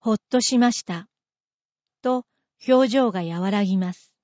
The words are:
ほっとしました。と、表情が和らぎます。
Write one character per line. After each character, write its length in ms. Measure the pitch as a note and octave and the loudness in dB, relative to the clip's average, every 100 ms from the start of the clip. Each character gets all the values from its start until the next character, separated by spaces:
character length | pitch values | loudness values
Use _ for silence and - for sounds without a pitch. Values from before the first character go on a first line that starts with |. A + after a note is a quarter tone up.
ほ 140 | - | -2
っ 40 | A3 _ | -4 _
と 100 | B3+ | -2
し 160 | - B3+ | 0 2
ま 140 | A#3+ | 2
し 120 | A#3 | 0
た。 240 | - E3+ G#3 _ _ _ _ _ _ _ _ _ | -8 -12 -12 _ _ _ _ _ _ _ _ _
と、 240 | B3 B3+ - _ _ _ - | -2 -2 -4 _ _ _ 2
表 220 | B3+ C4 | 4 4
情 220 | B3 B3 | 2 0
が 120 | F#3 | -2
和 280 | E3+ E3+ F#3 | -6 -4 -2
ら 140 | G3+ | 0
ぎ 120 | G3+ F#3+ | 0 0
ま 160 | F#3 | -2
す。 200 | F3+ _ _ | -8 _ _